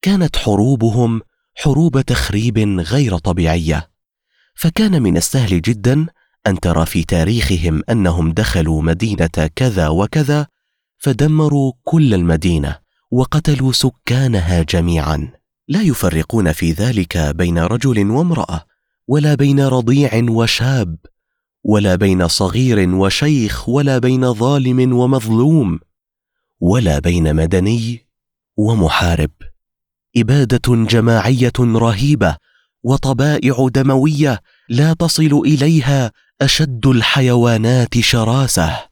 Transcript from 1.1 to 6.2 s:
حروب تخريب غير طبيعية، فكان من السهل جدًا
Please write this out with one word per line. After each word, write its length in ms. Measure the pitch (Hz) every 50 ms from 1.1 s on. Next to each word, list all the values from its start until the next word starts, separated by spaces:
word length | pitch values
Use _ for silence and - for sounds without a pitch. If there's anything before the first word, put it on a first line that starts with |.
| 117 113 - _ _ _ _ _ _
حروب 460 | - - 147 135 139 165 175 123 135
تخريب 580 | 131 - 127 117 - - - 104 110 120 110 113 107 104 101 92
غير 380 | 85 80 104 139 147 120 98 85
طبيعية، 720 | - - 87 87 85 80 80 87 82 80 78 76 78 _ _ _ _ _ _ _ _ _ _ _ _ _ _
فكان 480 | - - 165 165 - 220 214 185 156 120
من 140 | 98 80
السهل 460 | 82 85 - - 135 123 98 95 87 82
جدًا 440 | 110 120 107 98 120 131 151 156 165 _ _